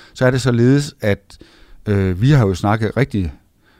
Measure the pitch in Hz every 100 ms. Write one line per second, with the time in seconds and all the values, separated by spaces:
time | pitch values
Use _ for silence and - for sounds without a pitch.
0 | - - 127 127 127 117 120 143 143 -
1 | 107 98 _ - - _ - - - 101
2 | 95 90 127 147 101 90 104 110 110 -
3 | 139 110 82 - _ _ _ _